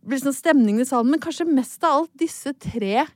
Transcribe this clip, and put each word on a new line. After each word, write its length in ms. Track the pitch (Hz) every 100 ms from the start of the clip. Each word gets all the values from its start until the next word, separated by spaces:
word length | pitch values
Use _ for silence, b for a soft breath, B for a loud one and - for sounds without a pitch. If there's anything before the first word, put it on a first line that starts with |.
| -
liksom 240 | 269 269
stemningen 480 | 269 330 294 220 208
i 80 | 254
salen, 240 | 247 233
men 80 | 311
kanskje 240 | - - 339
mest 400 | 277 240 - 339
av 140 | 285
alt 120 | 320 _
disse 320 | 330 - 277 277 -
tre 400 | 233 202 214 311